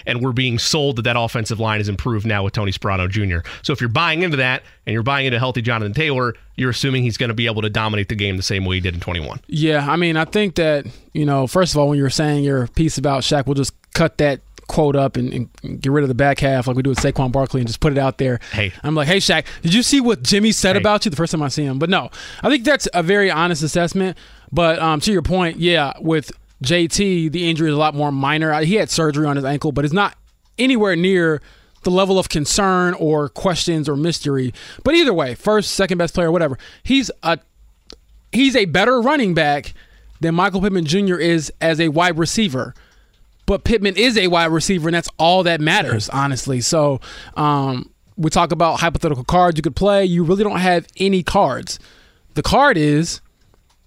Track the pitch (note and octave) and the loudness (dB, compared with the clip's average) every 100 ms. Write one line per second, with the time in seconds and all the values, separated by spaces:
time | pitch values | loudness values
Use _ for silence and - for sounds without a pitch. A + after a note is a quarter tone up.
0 | - A#2+ B2+ B2 B2+ A#2 - D#3+ C#3 A#2+ | -6 -2 -2 0 0 0 0 0 0 0
1 | A#2 A#2+ A#2 A#2+ G#2+ A2 A2 G#2+ G#2 G2 | -2 0 -2 -4 -4 -2 -2 -2 -2 -2
2 | B2+ A2 A2 G#2 G2 - G2+ - G#2 F#2+ | -2 -2 -2 -2 -2 -2 -4 -4 -2 -2
3 | F#2 G#2+ G2 F2 - - - C#3+ A#2+ B2+ | -2 0 0 -2 -6 -8 -4 -2 0 0
4 | E3+ D#3 F#3 C#3 B2+ C3+ - - - A2 | 0 0 0 0 0 -2 -8 -14 -6 -4
5 | A2+ C#3 C3+ A#2+ C3 B2 A#2 A2+ G#2 A#2+ | -2 0 0 0 -2 -2 -2 -2 -2 -2
6 | D#3 C3 A#2+ - - - B2+ A#2 C#3 C3 | -2 0 -2 -6 -12 -4 -2 -2 0 0
7 | B2 G#2 B2 A2 A#2 A2 G#2+ A2 A2 G#2 | -2 -2 -4 -2 -2 -2 -2 -2 -2 -2
8 | G2 G#2+ G2+ F#2 - G2+ F#2+ F#2 F2+ F2 | -4 -2 -2 -2 -4 -2 -2 -2 -2 -4
9 | F2 F2 C#2 - - D3+ D#3 D3+ C#3+ D#3+ | -6 -6 -6 -10 -8 -2 0 0 0 0
10 | F3 D#3+ D#3+ G#3 G3+ F3 D#3+ D3 G#2+ - | 0 0 0 0 -2 0 0 0 -4 -16
11 | - D#3+ D3 C#3 C3 F3+ E3+ D3 C#3+ C#3+ | -10 -4 0 0 0 0 2 2 2 2
12 | C3+ - D3+ C#3+ C#3+ C3+ A#2+ - D#3+ - | 0 0 0 0 0 0 -2 0 0 0
13 | C#3 C3 - D3 B2+ C#3 C3 - _ - | -2 0 0 0 0 -2 -2 -6 _ 0
14 | E3 - D3 C3+ - - - - D3 C#3 | 0 2 0 0 -8 -20 -6 0 2 2
15 | C3+ B2+ B2 C3 A#2 - C#3+ B2 C3+ D3 | 0 0 -4 -4 -8 -10 -12 -6 0 0
16 | C3+ A#2+ C#3+ C3+ C3+ C3 B2 B2+ C3+ C3 | 2 2 2 2 0 0 0 0 0 0
17 | C#3+ C3+ C3 C3+ C3 C3 A#2 A2+ D#3 C#3 | 0 0 0 0 -2 -2 -4 0 0 2
18 | C3+ - C3 A#2+ - G#2+ G2+ - D3 D#3 | 0 0 -2 -2 -6 -4 -4 -4 -4 -2
19 | C#3+ G3 - D#3+ - - E3+ G#3+ A#3 C#4 | 0 0 2 -2 -2 -6 0 2 4 2
20 | A#3+ C#3 A#2+ G3+ A3 - F#3+ G3 G#3 G#3 | 2 0 0 2 2 2 2 2 2 0
21 | - C#3+ E3 D#3+ C#3+ D3+ C#3+ C3 E3 F#3 | -2 -2 -2 -2 -2 -2 -4 -2 0 0
22 | B2 - - - G#3+ C#4 A3+ C#4 - F3 | -4 -12 -18 -4 0 2 2 0 0 -2
23 | E3 G3+ G3 D#3 F3 D#3+ D#3 F3 E3+ F#3+ | 2 2 2 2 0 0 -2 0 0 0
24 | F#3 D#3+ - - - D3 E3 E3 D#3+ D3+ | -4 -6 -16 -20 -6 0 2 2 0 0
25 | A3 F#3+ B2 F#3 E3+ - E3+ E3 C#3 - | 0 0 0 0 0 0 2 2 0 -4
26 | D#3+ D#3+ - - - - C3 F3 E3+ - | -2 -2 -4 -14 -20 -6 0 0 0 0
27 | G3+ F3+ D#3+ E3 E3+ D#3 D#3+ D3 D3+ C#3+ | 0 0 0 -2 -2 0 0 2 0 0
28 | D3 C3+ C#3 D#3 D#3+ D3+ D#3+ G#3+ D#3 - | -2 0 0 0 0 0 0 0 0 0
29 | D#3 D3 D3+ C#3 C3+ C#3+ D#3 C#3+ D3 F#3 | 0 0 0 -2 -2 -4 -4 -2 -2 0
30 | G3+ - _ _ _ - B3+ B3 G#3 E3 | -2 -6 _ _ _ -2 0 2 2 2
31 | F#3 F#3 E3 D3+ - - _ _ F#3 F#3 | 2 2 2 -2 -6 -20 _ _ 0 2
32 | G3 F#3+ F3 E3 C#3+ - F#3+ F3+ F3+ F3+ | 2 0 0 -2 -2 0 2 2 2 0
33 | D#3 D3+ C#3+ - F#3+ E3 - D#3+ D3 C#3+ | 0 0 -2 -4 -2 -2 -2 -2 -2 -2
34 | E3 D#3 D3 C3+ B2+ - - - C4 E4+ | -2 -2 -2 -2 -2 -6 -16 -4 2 4
35 | D4 E3+ C3 A#2 G#3 G#3+ - - F#3+ F3+ | 4 2 -2 -2 0 2 0 -2 0 0
36 | E3+ - E3 F3 D#3 C3 - - - C4+ | 0 0 0 2 0 -4 -14 -10 0 0
37 | A3 - E3 E3 _ _ - _ - - | 0 -4 -4 -4 _ _ -20 _ -20 -20
38 | _ - - A3 C4+ A#3 F#3+ F3+ A3+ B3+ | _ -20 -4 0 2 2 2 2 2 2
39 | A#3 D4+ G3+ E3 D3 C#3+ - - - - | 2 2 2 2 2 0 -4 -16 -20 -20
40 | - - E3 E3+ G3 F#3 G3+ F#3+ D3+ F#3+ | -20 -6 -2 2 0 0 0 0 0 0
41 | G3 F3 E3+ E3 C#3+ - E3 D#3 E3 D3+ | 0 0 2 0 -2 -2 0 2 2 2
42 | F3 D#3+ D#3+ - G3+ B2+ A2+ - _ _ | 2 2 0 0 0 -2 -6 -12 _ _
43 | _ _ _ _ - G3 - A3+ G3 F#3 | _ _ _ _ -2 0 2 2 2 2
44 | B3+ G#3+ F#3 E3+ E3 D#3+ - F#3 D#3+ E3+ | 2 4 2 4 2 2 0 0 0 -2
45 | - - E3 F#3 F3 E3 D3+ G3+ - A2 | -4 0 4 4 2 2 2 2 0 -2
46 | - C3+ C#3 C3 C3+ B2+ A#2 E3 D3 B2+ | -2 -2 -2 -2 -4 -2 0 2 2 0
47 | - - - - D3 C#3+ C3+ B2+ - _ | -6 -18 -12 -2 0 2 0 -4 -8 _
48 | _ - D#3 F#3 D3 D#3 E3 - E3+ D#3 | _ -4 0 2 2 2 2 2 0 0
49 | E3+ C3 B2 F3+ F3+ D#3+ D3+ - G3 G3+ | -2 -2 0 4 4 2 -2 0 2 2
50 | F#3+ F3 D#3+ G3 G#3 F3+ F3+ F3 - - | 2 2 2 2 0 0 2 2 -2 -2
51 | F#3+ F#3+ - G3+ D#3+ A#2+ - - - - | 0 2 2 2 2 0 -8 -14 -16 -20
52 | _ _ _ - - A3 C#4+ F#3 D3+ D3 | _ _ _ -6 0 4 4 4 2 2
53 | E3 - - _ _ _ _ _ | 0 -6 -16 _ _ _ _ _